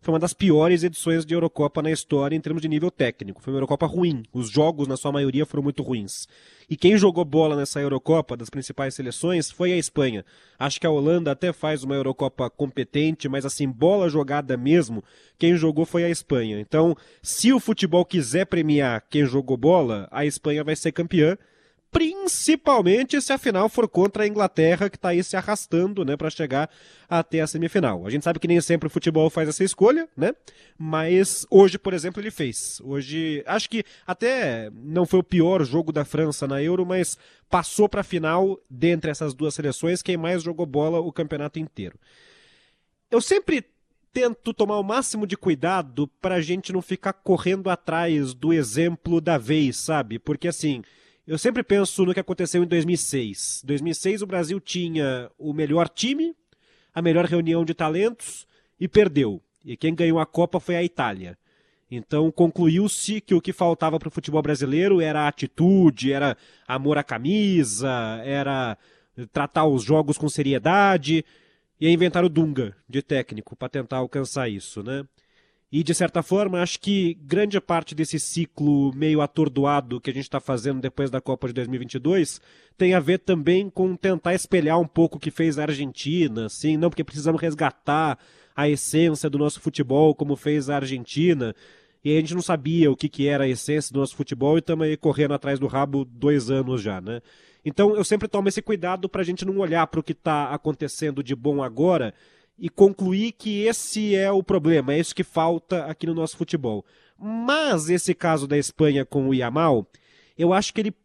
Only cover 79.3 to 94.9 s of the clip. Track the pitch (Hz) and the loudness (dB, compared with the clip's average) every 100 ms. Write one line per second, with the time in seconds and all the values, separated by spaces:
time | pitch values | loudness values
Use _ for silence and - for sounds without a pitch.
79.3 | - 151 131 139 147 123 120 139 131 131 | 0 0 2 2 0 -2 -8 -6 -8 -6
80.3 | 139 - 127 123 135 127 - 139 131 - | -8 -4 -4 -4 -4 -6 -4 -4 -4 -6
81.3 | 127 127 123 120 131 120 131 135 190 147 | -6 -4 -6 -6 -6 -6 -4 0 0 0
82.3 | - _ _ _ _ 185 185 139 185 - | -6 _ _ _ _ 2 2 2 -2 0
83.3 | 175 147 185 202 - 185 180 190 175 175 | 0 2 2 0 -2 -2 0 -2 -2 -2
84.3 | 180 - 185 151 170 165 - 165 147 156 | -2 0 0 2 2 2 2 2 2 -8
85.3 | - 165 143 151 139 143 - 143 175 151 | -2 -2 0 -4 -4 -6 -6 -2 0 0
86.3 | 110 107 - 151 156 170 - 160 143 147 | -2 -8 -4 -2 2 0 -2 -8 -4 -2
87.3 | 160 170 147 165 - - 147 156 135 _ | 0 -2 -2 -4 -2 -2 0 0 -4 _
88.3 | _ _ - 147 143 - 151 165 151 151 | _ _ -2 0 0 0 2 2 2 -2
89.3 | 143 147 - 160 - 127 135 156 147 147 | 0 -2 -2 -6 -4 0 4 4 4 -2
90.3 | 139 147 151 135 143 131 131 117 147 175 | -2 -2 -2 -2 -4 -4 -8 -6 2 2
91.3 | 151 117 - - _ _ _ 147 156 156 | 2 -2 -8 -20 _ _ _ 0 0 0
92.3 | 175 175 160 135 170 151 127 147 - 139 | -4 -2 -4 0 4 4 4 -4 -2 0
93.3 | 139 139 123 - 151 - 139 135 - 143 | 2 0 -2 -2 -4 -2 -4 -4 -4 -8
94.3 | 123 139 160 160 160 156 | -2 2 2 0 -2 -2